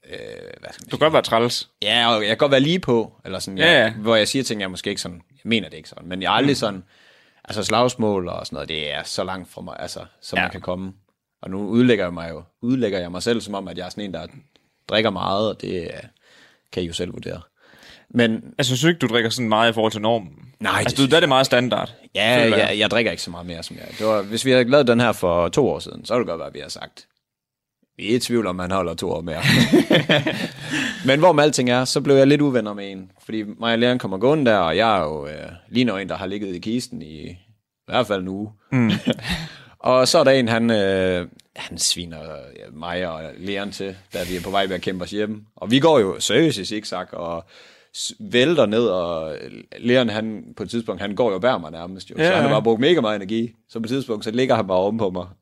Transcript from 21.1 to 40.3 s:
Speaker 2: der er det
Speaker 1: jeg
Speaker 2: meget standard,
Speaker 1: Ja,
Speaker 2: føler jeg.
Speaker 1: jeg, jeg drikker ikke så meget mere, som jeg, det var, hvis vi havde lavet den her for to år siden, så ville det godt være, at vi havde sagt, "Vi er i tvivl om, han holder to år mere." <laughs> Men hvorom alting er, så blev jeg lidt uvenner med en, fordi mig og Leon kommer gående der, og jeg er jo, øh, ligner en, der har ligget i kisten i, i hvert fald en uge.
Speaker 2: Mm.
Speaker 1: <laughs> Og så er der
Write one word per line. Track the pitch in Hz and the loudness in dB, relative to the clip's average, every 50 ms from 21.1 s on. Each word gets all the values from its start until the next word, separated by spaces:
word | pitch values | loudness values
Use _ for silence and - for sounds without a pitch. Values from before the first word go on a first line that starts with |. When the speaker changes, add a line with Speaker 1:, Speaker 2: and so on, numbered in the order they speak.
Speaker 2:
der | 139 | 6
er | 160 | 4
det | 180 | 4
Speaker 1:
jeg | 160 | 6
Speaker 2:
meget | 135 131 135 | 4 4 4
standard, | 131 - 123 127 123 113 - 90 - - - - - _ | 4 4 2 2 2 0 -2 -2 -6 -10 -20 -20 -10 _
Speaker 1:
Ja, | 95 101 113 123 123 117 | 0 2 4 4 4 4
Speaker 2:
føler | 113 107 | 4 4
jeg. | 101 101 - | 4 4 2
Speaker 1:
jeg, | 90 104 | 2 2
jeg | 107 104 | 0 2
drikker | 98 113 117 107 | 2 2 0 0
ikke | 90 87 - | -2 -4 -8
så | - | -10
meget | 87 87 87 | -10 -12 -10
mere, | 90 85 82 85 | -10 -10 -10 -12
som | - 85 | -14 -14
jeg, | 82 80 - - - | -16 -16 -16 -10 -4
det | 107 | 0
var, | 110 110 107 95 | 0 0 0 0
hvis | 101 110 113 113 | -2 -6 -4 0
vi | 131 | 2
havde | 127 127 123 117 | 4 4 4 6
lavet | 135 147 143 | 6 6 6
den | 120 117 117 | 6 4 4
her | 123 117 101 | 4 2 2
for | - - 87 85 87 85 85 | 2 0 2 2 2 2 2
to | - - 139 101 | 2 2 2 2
år | 78 73 | 0 -4
siden, | - - - - - | -6 -12 -14 -16 -8
så | - 107 | -4 -2
ville | 123 113 | -2 -2
det | 90 | -2
godt | 85 82 | -6 -8
være, | 73 69 | -8 -12
at | - | -12
vi | 73 | -14
havde | 71 73 - | -14 -14 -14
sagt, | - - - _ - - _ _ _ _ _ _ _ _ _ _ _ _ _ _ _ _ _ _ | -14 -14 -16 _ -20 -20 _ _ _ _ _ _ _ _ _ _ _ _ _ _ _ _ _ _
"Vi | - 92 98 117 | -12 -2 0 0
er | |
i | 123 | 0
tvivl | 120 - 120 117 107 | 0 0 0 0 0
om, | 95 90 92 | 0 -2 -4
han | 90 90 | -4 -2
holder | 98 98 90 85 82 | 0 0 0 -2 -4
to | 85 - 87 | -4 -4 -4
år | 73 78 | -4 -4
mere." | 85 85 78 78 - 139 117 - 240 - 165 349 - - - - - - 156 143 - | -4 -6 -6 -2 0 2 4 4 4 4 4 2 4 4 2 0 2 2 0 0 0
<laughs> | 320 - - - - - - - - - 302 262 - - - - | -2 -6 -6 -8 -10 -10 -14 -12 -6 -6 -4 -4 -6 -8 -4 0
Men | 127 135 147 | 2 2 6
hvorom | 156 180 165 147 | 6 6 6 6
alting | 147 151 - - 127 123 | 4 4 4 2 2 2
er, | 123 127 131 | 2 2 2
så | 131 - 151 | 0 -2 -2
blev | 135 143 139 | 2 4 6
jeg | 135 135 | 8 8
lidt | 135 147 147 | 8 6 6
uvenner | 143 143 127 123 107 107 104 | 4 2 2 0 -2 -2 -8
med | 101 101 98 98 | -8 -10 -10 -10
en, | 95 95 95 _ _ _ | -12 -14 -16 _ _ _
fordi | - 110 110 107 | -8 -6 -6 -6
mig | 104 104 - 113 117 117 | -6 -8 -4 0 0 2
og | 113 | 4
Leon | 120 123 123 123 | 4 2 2 0
kommer | - 110 95 95 | -2 -4 -4 2
gående | 107 131 151 160 143 120 | 2 4 4 4 4 4
der, | 110 101 | 4 4
og | 90 80 80 | 4 4 4
jeg | 92 110 117 107 95 | 4 4 4 4 2
er | 82 | 2
jo, | 76 78 76 71 | 0 -4 -6 -8
øh, | 73 76 76 76 78 85 90 _ _ | -10 -10 -10 -12 -14 -16 -18 _ _
ligner | - 117 127 120 98 95 | 0 0 2 2 0 -2
en, | 98 87 | -4 -6
der | 82 | -6
har | 85 98 | -6 -6
ligget | 92 98 104 104 98 92 | -6 -6 -6 -6 -6 -8
i | 87 | -8
kisten | 87 107 113 123 123 - - - 80 | -6 -4 -4 -4 -6 -6 -12 -14 -14
i, | 78 80 76 73 - | -14 -14 -14 -14 -14
i | 90 90 _ _ _ _ _ _ _ _ _ - | -16 -18 _ _ _ _ _ _ _ _ _ -4
hvert | - 117 123 | -2 -2 0
fald | 113 107 95 90 | 0 -2 -4 -2
en | 95 | -6
uge. | 95 98 104 107 - _ _ _ - | -6 -6 -8 -10 -12 _ _ _ 0
Speaker 2:
Mm. | 131 120 110 98 | 2 2 2 2
Speaker 1:
<laughs> | 107 - - - - - 123 - - 165 - - - - - - _ | 0 0 -2 -4 -4 -4 -8 -6 -6 -8 -12 -16 -20 -20 -20 -20 _
Og | - 117 127 127 127 127 | 0 2 4 4 4 4
så | - 170 | 4 4
er | 147 | 6
der | 131 | 6